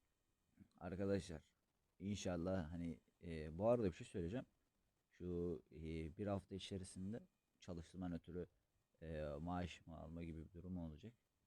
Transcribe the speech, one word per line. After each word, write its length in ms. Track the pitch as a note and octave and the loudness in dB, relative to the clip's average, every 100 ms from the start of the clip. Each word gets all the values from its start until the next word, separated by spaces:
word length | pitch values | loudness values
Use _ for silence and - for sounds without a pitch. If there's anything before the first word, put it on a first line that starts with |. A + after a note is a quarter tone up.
| _ _ _ _ _ - - - | _ _ _ _ _ -20 -20 -8
Arkadaşlar 600 | F2+ F2+ G2 G2 - D#2 - _ _ _ _ - | -4 2 4 4 2 -6 -10 _ _ _ _ -4
inşallah 760 | F#2+ G#2 F#2+ F2 F2 F#2+ D2+ | 0 2 2 4 4 4 2
hani, 260 | F2 E2+ D#2 - _ | -2 -2 -4 -10 _
e, 360 | F2 D#2+ D#2 D#2+ | -6 -4 -2 4
bu 100 | A2 | 6
arada 160 | A#2+ | 8
bir 120 | G2 - | 6 2
şey 100 | B2 | -4
söyleyeceğim. 400 | G2+ E2+ B2 - _ _ _ _ _ _ - | -2 0 0 -4 _ _ _ _ _ _ -8
Şu, 440 | F2+ F2 F2 E2 - | -2 2 2 0 -6
e, 440 | D#2+ D#2+ D#2+ D#2+ D2+ | -8 -4 -2 -2 -2
bir 80 | G2+ | 0
hafta 280 | G2 - F#2+ | 0 0 -4
içerisinde 640 | - G2 F#2+ F#2+ F#2+ A#2 F#3 _ _ _ | -2 -4 -4 -4 -4 -4 -8 _ _ _
çalıştığımdan 520 | - E2+ D#2+ F2+ F2+ | -8 -6 -6 -2 0
ötürü, 340 | E2 - F2 E2 _ _ _ _ - | 0 -2 -6 -6 _ _ _ _ -12
e, 200 | D#2+ D#2 D2+ D2 | -4 -2 0 0
maaşımı 560 | E2+ F2+ F2 - - D#2 | 0 0 0 -4 -12 -10
alma 260 | D#2 E2 | -8 -4
gibi 200 | E2+ D#2+ | -4 -4
bir 80 | D#2 | -8
durum 260 | F2 F2+ F#2 | -8 -4 -2
olacak. 340 | E2 D2+ A2 - _ _ | -2 -6 -12 -16 _ _